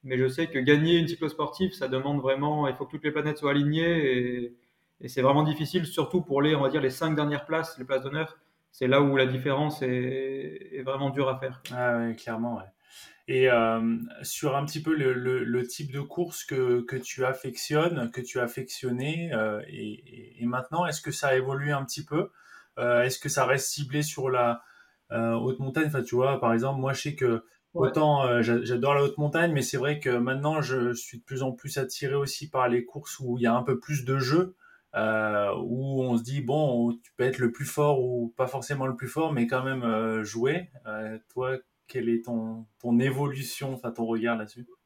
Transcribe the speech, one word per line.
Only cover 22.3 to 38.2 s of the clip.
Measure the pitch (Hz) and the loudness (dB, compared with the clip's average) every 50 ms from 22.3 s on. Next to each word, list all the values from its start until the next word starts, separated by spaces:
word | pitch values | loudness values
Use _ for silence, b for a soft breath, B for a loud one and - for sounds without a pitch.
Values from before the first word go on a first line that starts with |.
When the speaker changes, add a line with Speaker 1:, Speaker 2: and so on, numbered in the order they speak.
| B B B B B B B B B - | B B B B B B B B B -4
Speaker 2:
Euh, | 123 120 120 120 123 | 0 2 4 4 4
est-ce | 131 131 - | 2 0 -4
que | - 151 | -6 -2
ça | - 143 131 | 0 2 4
reste | 113 135 139 - - | 4 2 2 0 -4
ciblé | - 147 147 127 135 147 147 | -6 -6 -8 -4 -2 -2 -2
sur | 151 - - 131 131 | -2 -4 -4 -2 0
la, | 127 123 120 117 117 117 B B B B B B B B B _ | 2 4 4 2 2 -2 B B B B B B B B B _
euh, | 113 117 117 117 117 | -4 -2 0 0 0
haute | 117 117 127 - - | 0 0 -2 -2 -2
montagne ? | 139 135 131 160 156 151 | -4 -4 0 0 0 0
Enfin, | 151 135 117 | 0 -2 -2
tu | - - | 0 0
vois, | 120 127 139 139 131 | 2 2 2 2 2
par | 127 117 113 | 2 2 2
exemple, | 113 120 135 135 131 | 4 2 0 -2 -2
moi, | 131 135 131 | -2 -2 -2
je | - | -2
sais | - 147 - | -4 -6 -4
que | - 131 123 113 110 b b b b b _ _ | 0 0 2 2 0 b b b b b _ _
Speaker 1:
Ouais. | - 131 131 | 0 0 2
Speaker 2:
autant, | - 156 151 151 147 139 135 | 2 4 4 4 4 4 4
euh, | 123 120 120 | 4 4 4
j'a-, | 113 117 117 120 120 | 4 4 2 2 2
j'adore | - 123 120 120 139 143 | 0 0 2 2 4 4
la | 143 143 | 4 4
haute | 139 139 - | 2 2 0
montagne, | 147 147 147 165 170 170 160 | -2 0 2 2 2 2 2
mais | 143 | 0
c'est | 127 - - | -2 -2 -2
vrai | 135 123 143 147 147 | -2 0 0 -2 0
que | - 143 | 0 0
maintenant, | 123 120 120 127 131 139 143 151 156 156 147 | 2 2 2 0 0 0 0 0 0 0 -2
je | - - 131 120 120 120 | -2 -2 0 0 -2 -2
suis | 120 - - - 117 | -4 -8 -12 -14 -18
de | _ | _
plus | - 135 131 135 | -10 -6 -4 -4
en | 131 123 | -4 -4
plus | - - 143 - | -6 -10 -8 -4
attiré | 143 131 131 - - - 135 139 | -4 -4 -4 -6 -6 -4 -2 0
aussi | 143 139 139 - - 147 147 | 0 -2 -2 -4 -8 -10 -4
par | - 131 127 123 | 0 0 2 2
les | 120 123 120 | 2 0 -2
courses | - - - - - - - | -4 -12 -14 -12 -12 -12 -8
où | 131 123 120 | -4 -4 -2
il | 120 120 | 0 2
y | |
a | 117 117 | 2 2
un | 123 123 | 2 2
peu | 139 131 123 | 0 -2 -2
plus | - - 147 139 123 | -2 -4 -6 -4 -2
de | 123 135 | -2 0
jeu, | 135 127 123 147 170 185 185 - b b b b b b b - | 0 0 2 4 2 2 2 -4 b b b b b b b -4
euh, | 107 110 110 110 110 107 107 107 104 104 101 98 92 | -2 0 0 2 0 0 2 2 2 2 0 0 -2
où | - - 120 127 135 135 135 131 127 | -2 -4 -4 -4 -2 -2 0 0 0
on | 127 120 | 2 0
se | 117 117 | 0 0
dit, | 120 135 139 | -2 -6 -4
bon, | 127 117 135 151 156 143 123 120 117 117 117 117 _ | -2 0 2 2 2 2 2 2 2 2 0 -2 _
tu | - _ - | -20 _ 0
peux | 123 | 0
être | 131 127 | 0 2
le | 120 123 117 117 | 2 0 0 0
plus | - 143 | -2 -8
fort | 123 - - 147 147 147 131 123 | -6 0 2 4 4 4 4 2
ou | 127 123 120 | 0 0 -2